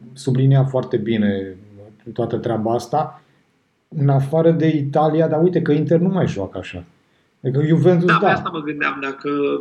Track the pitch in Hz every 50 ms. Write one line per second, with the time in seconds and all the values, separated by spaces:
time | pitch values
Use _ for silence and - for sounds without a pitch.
0 | - - - - - 135 120 131 135 135 139 135 131 135 - 127 123 - - 110
1 | 104 113 113 107 104 101 98 98 98 95 92 95 104 104 104 101 104 107 - _
2 | - 117 107 - 117 110 120 107 - 117 113 110 107 110 117 123 - - 147 151
3 | 156 135 - - _ _ _ _ _ _ _ _ _ _ _ _ _ - - 156
4 | 139 139 139 135 135 - 160 160 165 165 165 143 156 160 156 147 139 135 143 156
5 | 156 156 151 160 160 147 151 156 170 185 175 170 - - 147 156 147 135 170 165
6 | 175 196 196 180 131 - - 101 95 92 - 92 90 - - 90 87 - _ _
7 | _ _ _ _ _ _ _ _ - 135 131 143 156 156 165 143 139 180 180 165
8 | 180 175 160 - 202 180 180 - - - 170 160 147 151 147 147 147 147 143 143
9 | 139 139 135 - - 143 143 143 143 143 143 143